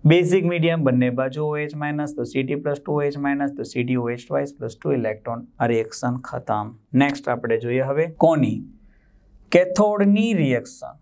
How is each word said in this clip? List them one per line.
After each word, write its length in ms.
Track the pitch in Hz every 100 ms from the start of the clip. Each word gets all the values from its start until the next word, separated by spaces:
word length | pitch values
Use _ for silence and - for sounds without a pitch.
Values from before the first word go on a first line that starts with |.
બેઝિક 400 | 151 175 175 185
મીડિયમ 400 | 170 170 165 165
બંને 260 | 139 123 127
બાજુ 360 | 123 131 139 151
ઓ 100 | 147
એચ 180 | 151
માઇનસ, 400 | 151 147 147 147 147
તો 80 |
સી 180 | 120 135
ડી 140 | 131 147
પ્લસ 240 | 147 143
ટુ 120 | -
ઓ 80 | 147
એચ 180 | 143 143
માઇનસ, 380 | 143 143 139 143
તો 80 |
સી 200 | 117 127
ડી 120 | 123 127
ઓ 120 | 120
એચ 180 | 120 -
ટ્વાઇસ 280 | 143 143 -
પ્લસ 180 | 117 -
ટુ 160 | 156
ઇલેક્ટ્રોન. 540 | 135 110 110 - 117 - -
આ 80 | 117
રિએક્શન 540 | 117 110 - 123 123 -
ખતમ. 480 | 123 - 107 107 117 _
નેક્સ્ટ 360 | 131 143 143 -
આપણે 320 | 117 113 113
જોઈએ 220 | 120 127
હવે 260 | 131 143 160
કોની? 540 | - 160 156 113 87 - - - _ _ _ _ - _
કેથોડની 840 | 175 180 185 208 208 202 208 226 196
રિએક્શન. 500 | 143 120 - - 123 -